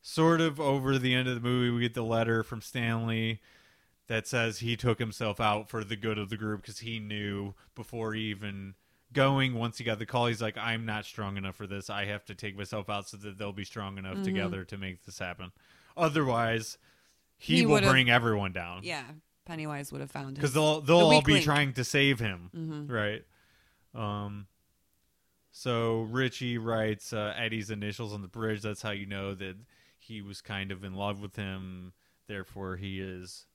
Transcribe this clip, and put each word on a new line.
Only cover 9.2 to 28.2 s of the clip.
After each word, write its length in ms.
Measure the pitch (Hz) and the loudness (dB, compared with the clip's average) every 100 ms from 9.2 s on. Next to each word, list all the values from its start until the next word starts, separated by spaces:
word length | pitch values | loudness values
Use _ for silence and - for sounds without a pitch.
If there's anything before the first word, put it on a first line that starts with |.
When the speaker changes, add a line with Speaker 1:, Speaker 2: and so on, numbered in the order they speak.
| 135 135 131 | 4 6 2
Speaker 1:
once 240 | 117 117 - | 0 -2 -2
he 60 | |
got 140 | 117 107 | -2 -2
the 60 | 110 | -2
call, 200 | 123 120 | 2 2
he's 140 | 110 | 2
like, 160 | 110 107 | -2 -2
"I'm 260 | 113 113 113 | -4 -2 -4
not 200 | 107 104 | -6 -6
strong 320 | - 101 98 | -8 -6 -4
enough 180 | 95 - | -8 -8
for 100 | 101 | -8
this. 220 | 98 95 | -8 -6
I 160 | 101 101 | -4 -4
have 200 | 104 - | -6 -8
to 100 | 98 | -10
take 220 | 107 98 | -10 -8
myself 320 | 98 107 98 | -6 -6 -4
out 180 | 104 98 | -6 -6
so 80 | 98 | -14
that 200 | 104 95 | -14 -8
they'll 160 | 101 | -8
be 100 | 98 | -6
strong 340 | 98 113 98 98 | -10 -8 -10 -8
enough 180 | 95 95 | -8 -4
Speaker 2:
Mm-hmm. 80 | |
Speaker 1:
together 420 | 95 98 95 95 90 | -2 -2 -2 -4 -8
to 120 | 98 | -10
make 280 | 95 87 - | -10 -10 -16
this 140 | - | -10
happen. 320 | 92 87 90 _ _ _ _ - | -8 -8 -14 _ _ _ _ -2
Otherwise, 840 | 165 151 135 117 117 113 110 - _ _ _ _ _ _ | 0 2 2 2 2 0 -4 -14 _ _ _ _ _ _
he 200 | - 165 | 2 4
Speaker 2:
He 60 | 147 | 8
Speaker 1:
will 80 | 143 | 6
Speaker 2:
would've 140 | - | 8
Speaker 1:
bring 200 | 131 123 | 6 8
everyone 420 | 120 117 104 98 | 6 6 2 0
down." 320 | 90 85 90 | -4 -8 -8
Speaker 2:
Yeah, 220 | 175 156 120 156 _ _ - | -8 -8 -10 -18 _ _ -12
Pennywise 460 | 165 151 147 143 | -8 -6 -6 -8
would 100 | 139 | -10
have 100 | 139 | -8
found 240 | 143 135 135 | -8 -8 -2
Speaker 1:
'Cause 140 | 143 | 2
Speaker 2:
his, 40 | 139 | 4
Speaker 1:
they'll, 260 | 156 151 | 4 2
Speaker 2:
the 60 | 143 | 6
Speaker 1:
they'll 100 | 170 165 | 8 10
all 40 | |
Speaker 2:
weak 160 | 151 143 | 10 8
Speaker 1:
be 80 | |
Speaker 2:
link. 120 | 147 151 | 6 6
Speaker 1:
trying 280 | 147 139 | 4 4
to 100 | 127 123 | 0 2
save 340 | 143 139 123 | 6 6 6
him, 300 | 113 90 87 | 0 -2 -10
Speaker 2:
Mm-hmm. 380 | 170 160 151 147 | -8 -6 -6 -4
Speaker 1:
right? 340 | 117 104 110 - _ _ _ _ _ _ | 0 0 -2 -10 _ _ _ _ _ _
Um, 540 | 113 104 104 104 101 98 _ _ _ _ _ _ _ _ _ _ | -6 -4 -4 -6 -10 -14 _ _ _ _ _ _ _ _ _ _
so 500 | - 127 117 117 113 | -8 -2 0 2 0
Richie 560 | 113 123 127 - 123 120 | 0 0 0 0 -4 -2
writes, 560 | 113 113 110 104 - | 0 0 0 -2 -4
uh, 200 | 110 104 104 | -4 -4 -2
Eddie's 320 | 113 110 104 | -2 -2 -4
initials 420 | 104 104 101 110 | -6 -6 -6 -6
on 100 | 104 | -8